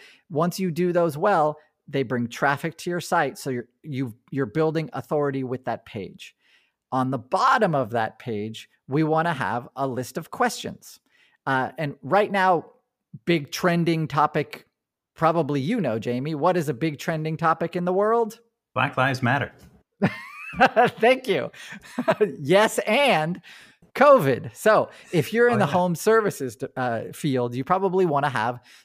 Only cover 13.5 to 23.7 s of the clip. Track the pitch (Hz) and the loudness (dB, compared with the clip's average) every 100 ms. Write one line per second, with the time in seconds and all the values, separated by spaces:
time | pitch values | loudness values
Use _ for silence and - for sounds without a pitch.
13.5 | - 180 170 170 165 156 147 151 156 147 | -2 0 2 0 0 -2 0 0 0 -4
14.5 | - _ _ _ _ _ - 160 170 139 | -8 _ _ _ _ _ 0 0 2 0
15.5 | 143 135 240 147 113 120 123 143 156 165 | -2 -2 -2 -2 -2 -4 -4 -4 0 0
16.5 | 180 147 123 160 147 - 160 156 160 165 | 2 -2 -2 -4 -4 -6 -4 -4 -2 0
17.5 | 165 170 180 175 185 208 233 226 - _ | 0 -2 -4 -2 0 2 2 0 -6 _
18.5 | _ _ 123 131 - 127 120 120 135 110 | _ _ -2 -2 0 0 0 0 0 -2
19.5 | - - _ _ - 196 - - - - | -10 -20 _ _ -2 -2 -2 -16 -18 -8
20.5 | - 247 - 233 - 220 262 - 180 - | 2 2 4 2 4 4 4 0 -2 -2
21.5 | - - - - - 156 202 214 139 139 | -10 -18 -18 -14 -6 0 2 0 -2 2
22.5 | 190 220 - - 220 285 175 156 180 - | 4 4 2 0 2 4 2 0 -4 -12
23.5 | - - | -20 -20